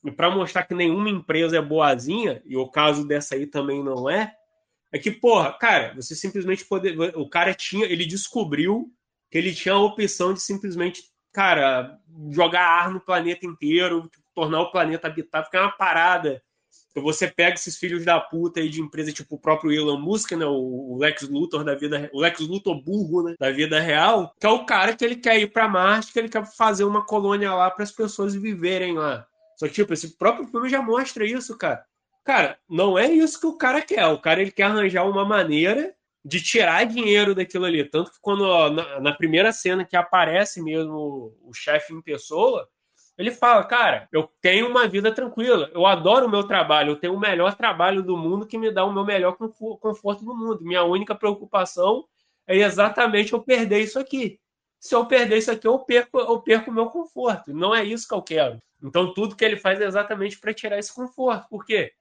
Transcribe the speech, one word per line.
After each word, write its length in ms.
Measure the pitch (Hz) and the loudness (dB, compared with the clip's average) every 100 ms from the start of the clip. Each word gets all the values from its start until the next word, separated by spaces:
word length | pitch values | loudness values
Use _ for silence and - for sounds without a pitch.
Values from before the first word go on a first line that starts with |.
e 80 | 143 | -10
pra 180 | - 170 | 0 2
mostrar 340 | 196 180 185 | 2 -2 -4
que 120 | 175 | -4
nenhuma 340 | 180 175 180 214 | 0 0 2 -2
empresa 480 | 196 160 156 165 160 | -4 -2 0 2 0
é 40 | |
boazinha, 760 | 147 156 147 127 127 208 208 117 | 0 2 2 2 -2 -4 -4 -6
e 100 | - 131 | -6 -6
o 120 | 127 | -2
caso 380 | 151 151 147 147 | 2 2 2 -2
dessa 260 | 147 143 | -4 -4
aí 120 | 135 147 | -6 -4
também 340 | 147 139 139 | -4 -4 -4
não 240 | 139 127 135 | -4 -4 -2
é, 280 | 185 220 _ _ _ _ _ _ | -2 -4 _ _ _ _ _ _
é 80 | 220 | -6
que, 100 | 214 | -6
porra, 420 | - 240 214 143 | 0 4 4 2
cara, 420 | - 233 175 110 | 0 2 2 0
você 180 | 117 123 | -10 -14
simplesmente 500 | 156 196 202 180 190 | -10 -8 -6 -4 -4
poder, 300 | - 190 185 160 170 170 | -4 -4 -4 -2 -4 -4
o 100 | 147 | -4
cara 280 | 175 180 | 0 0
tinha, 320 | 185 - 196 208 | -2 -6 -2 -2
ele 180 | 170 | -2
descobriu 840 | 170 190 - 240 175 143 175 220 330 _ _ _ _ | -4 -6 -6 -4 -2 0 0 0 -4 _ _ _ _
que 60 | 165 | -2
ele 120 | 185 | -2
tinha 220 | 165 185 | -4 0
a 60 | 196 | 4
opção 500 | 208 208 196 - 180 | 2 2 -4 0 -2
de 100 | 190 | -2
simplesmente, 600 | - 196 202 175 175 175 _ _ _ | -6 -8 -8 -4 -4 -6 _ _ _
cara, 640 | - 196 160 135 127 127 - _ 160 151 | 0 2 4 4 2 -4 -16 _ -18 -6
jogar 320 | 151 170 175 | 0 2 4
ar 300 | 175 170 175 | 4 4 2
no 80 | 190 | -6
planeta 480 | - 180 170 175 180 | -2 -2 0 -6 -10
inteiro, 600 | 160 147 165 180 170 165 _ _ | -6 0 2 2 -2 -6 _ _
tornar 260 | - 156 156 | -4 -2 0
o 100 | 175 | 0
planeta 360 | 185 160 165 160 | 0 0 -2 -6
habitável, 420 | 156 156 156 156 | -8 -6 -6 -2
que 80 | 185 | 0
é 40 | |
uma 100 | 202 | 0
parada. 680 | - 190 165 175 175 151 131 _ _ _ _ _ | 0 0 4 4 2 -2 -6 _ _ _ _ _
Então 100 | - | -6
você 260 | 143 151 175 | -4 -2 -4
pega 280 | - 170 | 2 0
esses 200 | 175 - | 0 -10
filhos 300 | - 175 170 | -8 -6 -2
da 140 | 170 165 | 2 2
puta 380 | - 165 170 170 | 2 -4 -4 -2
aí 100 | 156 | -4
de 100 | 156 | -4
empresa, 300 | 151 151 151 | -8 -8 -8
tipo 240 | 147 151 | -10 -14
o 40 | 147 | -6
próprio 320 | 156 156 160 | 0 0 0
Elon 260 | 151 151 143 | 0 0 -2
Musk, 340 | 151 214 - | -2 -4 -4
né, 120 | 165 | -4
o, 480 | 151 139 131 127 131 | -2 -2 -4 -8 -8
o 40 | 123 | 0
Lex 240 | 147 151 | 0 0
Luthor 400 | 139 143 170 147 | -6 -4 -2 -4
da 100 | 147 | -4
vida 240 | 139 147 147 | -4 -4 -6
re-, 120 | 147 | -6
o 80 | 139 | -2
Lex 180 | 170 165 | -2 -2
Luthor 380 | 156 190 196 151 | -8 -4 -4 -6
burro, 420 | 143 208 165 175 | -4 -4 -2 -2
né, 120 | 170 170 | -2 -2
da 120 | 135 | -2
vida 280 | 135 156 156 | 0 0 0
real, 520 | 165 151 185 226 165 _ | 2 2 4 2 -2 _
que 60 | |
é 40 | 208 | 2
o 160 | 247 | 2
cara 300 | 240 214 202 | 2 2 2
que 80 | 226 | 0
ele 120 | 233 | -4
quer 240 | 240 240 220 | -2 2 2
ir 80 | 208 | 2
pra 160 | 226 220 | 2 2
Marte, 460 | 185 190 214 214 | 4 4 2 0
que 60 | 233 | -4
ele 100 | 226 | -2
quer 160 | 226 | -4
fazer 380 | 208 - 220 196 | -6 0 2 2
uma 200 | 202 208 | 0 0
colônia 460 | 208 214 196 202 202 | 0 -2 0 0 0
lá 160 | 185 185 | 2 0
pras 200 | 185 208 | 0 -10
pessoas 440 | - 214 - 202 | -4 -6 -2 -4
viverem 580 | 196 220 190 170 185 180 | -4 -6 -4 -2 -2 -2
lá. 320 | 160 151 117 - _ _ _ | -2 -2 -4 -12 _ _ _
Só 100 | 151 | -6
que, 60 | |
tipo, 200 | - 202 | -2 -2
esse 240 | 160 165 _ | -2 -8 _
próprio 280 | 196 240 262 | 0 0 -6
filme 200 | 285 262 | -6 -2
já 140 | 262 | -2
mostra 440 | 233 233 262 240 | 0 -2 -2 -4
isso, 320 | 214 247 240 220 | -4 -4 -8 -6
cara. 240 | 170 123 _ _ _ _ | -4 -6 _ _ _ _
Cara, 340 | - 254 147 - _ | 0 2 2 -4 _
não 280 | 165 196 185 | 0 2 4
é 100 | 254 | 4
isso 300 | 320 320 - | 4 2 0
que 60 | 330 | -4
o 100 | 311 | 0
cara 240 | 254 285 | 0 0
quer. 240 | 302 381 165 | 0 2 2
O 120 | 151 | 2
cara, 220 | 165 170 | 2 2
ele 100 | 196 | 0
quer 120 | - | 0
arranjar 420 | 202 214 196 180 | 0 2 0 0
uma 180 | 190 196 | 0 0
maneira 720 | 202 208 170 151 175 240 349 _ _ _ | 2 2 2 2 2 0 -2 _ _ _
de 160 | 143 170 | -6 -6
tirar 400 | - 233 180 165 | 0 2 4 4
dinheiro 480 | 233 233 214 208 202 | 2 0 2 4 4
daquilo 300 | 190 180 185 | 0 -4 -2
ali. 220 | 180 160 | 0 -2
Tanto 260 | 147 156 190 | 0 -2 -4
que 60 | _ | _
quando, 220 | 208 202 | -4 0
ó, 260 | 196 175 151 | 2 4 4
na, 300 | 151 160 139 | 0 -4 -2
na 140 | 139 | -2
primeira 400 | 151 160 160 220 | 0 0 4 4
cena 320 | 220 185 185 | 2 -2 -2
que 100 | 175 | 0
aparece 640 | 180 175 185 160 175 208 180 | 0 2 2 4 2 0 -4
mesmo 320 | 160 160 160 | -4 -4 -4
o, 560 | 156 147 139 113 _ 127 | -6 -8 -8 -14 _ -20
o 40 | |
chefe 400 | 117 - 151 151 | -8 0 0 -2
em 80 | 160 | -16
pessoa, 680 | 160 139 - 156 240 214 - _ _ _ _ - | -10 -10 -6 2 2 2 -8 _ _ _ _ -6
ele 140 | 208 | -6
fala, 320 | 240 240 226 | 2 4 4
"Cara, 460 | 190 240 208 117 - | 4 2 2 0 -2
eu 180 | 156 156 _ | -4 -4 _
tenho 260 | 180 190 240 | 2 2 2
uma 220 | 247 220 | 2 2
vida 200 | 196 214 | 2 0
tranquila, 600 | 220 247 233 247 214 139 | -2 -6 -4 2 2 2
eu 120 | 170 | 2
adoro 400 | 190 180 165 247 | 4 4 4 4
o 40 | 247 | 4
meu 140 | 202 | 0
trabalho, 480 | 202 196 156 151 147 | 2 0 4 4 2
eu 40 | 147 | -2
tenho 160 | 175 | -4
o 60 | 190 | -2
melhor 360 | 208 175 185 | -2 2 0
trabalho 480 | 202 226 170 180 196 | 2 -2 2 2 2
do 140 | 185 175 | -2 -4
mundo 280 | 165 196 | -2 -4
que 120 | 214 226 | -4 -4
me 120 | 220 | -2
dá 120 | 196 | 0
o 80 | 185 | 0
meu 140 | 196 | 0
melhor 320 | 202 202 180 180 | -2 0 0 -2
confo-, 400 | 226 _ 220 208 | -12 _ -14 -8
conforto 480 | 220 214 202 202 | -8 -6 -6 -6
do 100 | 214 | -10
mundo. 300 | 240 226 214 | -8 -6 -6
Minha 180 | 170 180 | -2 0
única 320 | 175 185 208 | 2 0 -2
preocupação 880 | 208 214 202 - 196 180 - 185 247 - _ _ _ | -4 -2 -4 -2 -2 -2 0 2 0 -4 _ _ _
é 120 | - 185 | 0 2
exatamente 760 | 202 170 208 208 240 208 214 | 4 4 2 4 2 2 0
eu 100 | 233 | -2
perder 380 | 262 247 214 208 | 2 2 4 0
isso 180 | 214 262 | 0 -4
aqui. 380 | 262 269 226 - _ _ _ _ | -6 -6 -6 -8 _ _ _ _
Se 120 | - | 0
eu 120 | 247 | 0
perder 320 | 233 262 233 214 | 4 2 4 2
isso 120 | 220 | 2
aqui, 140 | 220 | 0
eu 140 | 220 262 | 2 0
perco, 400 | - 240 240 262 | 4 2 2 -2
eu 220 | 226 233 | 0 -2
perco 280 | - 220 226 | 4 2 2
o 40 | |
meu 140 | 226 226 | -4 -2
conforto. 680 | 339 330 - 247 190 - | -4 -8 -4 -2 -2 -8
Não 200 | 151 190 | -4 0
é 120 | 226 | 0
isso 200 | 208 226 | -2 -6
que 80 | - | -6
eu 80 | 185 | -8
quero." 380 | 170 156 135 113 _ _ | -2 0 0 -2 _ _
Então, 300 | 139 170 180 | -2 0 0
tudo 220 | 185 214 | -2 -6
que 80 | - | 0
ele 100 | 220 208 | 0 2
faz 220 | 190 196 | 0 0
é 60 | |
exatamente 520 | 208 196 202 208 202 202 | 0 -2 -4 -6 -6 -6
pra 140 | 214 | -10
tirar 240 | 214 214 202 | -8 -6 -6
esse 160 | 208 | -6
conforto. 540 | - 254 - 254 214 - | -12 -12 -2 -2 -2 -6
Por 160 | 208 | -16
quê? 280 | - 208 127 _ | -2 -2 -2 _